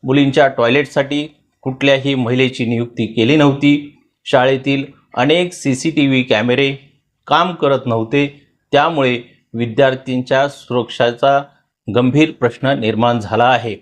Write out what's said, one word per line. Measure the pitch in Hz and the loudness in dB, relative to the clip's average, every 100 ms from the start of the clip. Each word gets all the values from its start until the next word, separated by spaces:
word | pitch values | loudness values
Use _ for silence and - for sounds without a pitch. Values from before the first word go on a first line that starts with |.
मुलींच्या | 135 139 139 135 139 | 0 2 2 4 2
टॉयलेटसाठी | 123 117 131 139 - 135 147 151 _ _ _ | 2 0 2 0 -4 -4 -4 -8 _ _ _
कुठल्याही | 135 131 139 135 131 | -10 -2 0 2 0
महिलेची | 135 117 127 131 127 117 | -2 -2 0 0 -2 -4
नियुक्ती | 117 117 - 110 | -2 -4 -6 -6
केली | - 113 151 | 0 2 4
नव्हती. | 147 135 147 143 143 _ _ _ | 4 4 2 2 -2 _ _ _
शाळेतील | - 135 127 135 135 139 135 - _ - | -2 2 2 0 -2 -4 -4 -14 _ -2
अनेक | 131 165 180 | 0 2 0
सीसीटीव्ही | - 143 127 165 156 139 131 | -4 -4 -2 -2 0 2 2
कॅमेरे | 127 110 120 123 139 139 _ _ _ _ - | 2 0 2 0 0 -4 _ _ _ _ -2
काम | 147 175 | 0 0
करत | 170 147 135 123 | -2 0 0 0
नव्हते, | 113 113 143 143 - _ _ _ | -4 -2 -2 -2 -6 _ _ _
त्यामुळे | 139 156 160 131 120 - _ _ | 0 2 0 -2 -2 -8 _ _
विद्यार्थ्यांच्या | 117 117 110 135 127 131 127 127 135 139 | -6 -6 2 2 2 -6 -6 -2 0 -2
सुरक्षेचा | - - 123 117 - 120 120 139 139 139 _ _ _ - | -6 -6 -4 -4 -2 -2 2 2 2 -2 _ _ _ -4
गंभीर | 107 127 135 156 | 0 2 2 0
प्रश्न | - 120 - 131 | 0 -4 -2 -4
निर्माण | 139 110 110 120 120 | -2 -2 0 0 0
झाला | 107 110 | -2 0
आहे. | 120 123 113 98 | 2 2 -2 -12